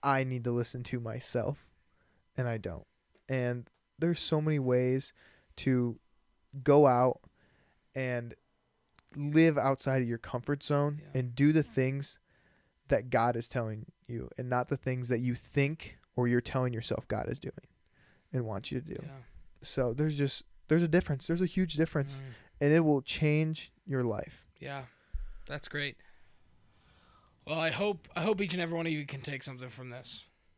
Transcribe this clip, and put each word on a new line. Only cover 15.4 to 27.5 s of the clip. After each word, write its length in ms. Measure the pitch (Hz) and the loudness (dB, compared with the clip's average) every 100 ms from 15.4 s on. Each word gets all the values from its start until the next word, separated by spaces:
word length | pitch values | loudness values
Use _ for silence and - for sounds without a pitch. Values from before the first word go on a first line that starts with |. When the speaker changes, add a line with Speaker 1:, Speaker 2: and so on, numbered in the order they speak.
| - - 139 160 - - _ - | -2 0 0 -2 -12 -18 _ 0
Speaker 1:
or 120 | 123 | 2
you're 140 | 120 | 2
telling 320 | - 131 127 | 2 0 -2
yourself 340 | 117 - - - | -2 -4 -6 -4
God 220 | 107 - | -4 -4
is 100 | - | -6
doing 280 | - - - _ _ _ _ _ _ | -8 -14 -18 _ _ _ _ _ _
and 120 | 131 113 | -4 -4
wants 260 | 101 - | -6 -6
you 100 | 131 | -6
to 40 | - - | -6 -10
do. 40 | |
Speaker 2:
Yeah. 180 | 151 135 123 - - - | -10 -14 -18 -20 -20 -18
Speaker 1:
So 320 | - - 123 | -6 -2 0
there's 240 | 123 156 147 | 2 0 2
just, 260 | 139 - - - - | 0 -2 -10 -12 2
there's 140 | 160 | 4
a 40 | 170 | 6
difference. 400 | 170 - 139 - | 4 2 -2 -2
There's 140 | 170 | 0
a 40 | 180 | 0
huge 300 | - 185 151 | 2 0 2
difference, 440 | 160 151 139 135 | 0 0 -4 -6
Speaker 2:
Mm. 140 | 135 120 - - | -12 -16 -20 0
Speaker 1:
and 120 | 143 | 4
it 60 | 156 | 6
will 200 | 160 143 | 6 4
change 680 | - - 151 151 160 160 - _ - | 0 0 2 2 0 -4 -10 _ -6
your 180 | 135 | -2
life. 440 | 120 104 - - - _ | 0 -2 -6 -14 -20 _
Speaker 2:
Yeah, 260 | 143 139 123 _ _ - - - - | -12 -12 -14 _ _ -8 -8 -10 -10
that's 200 | 147 - | -10 -8
great. 300 | 143 143 117 - - - - _ _ _ _ _ _ _ _ _ _ | -6 -6 -6 -16 -20 -20 -20 _ _ _ _ _ _ _ _ _ _
Well, 140 | - | -8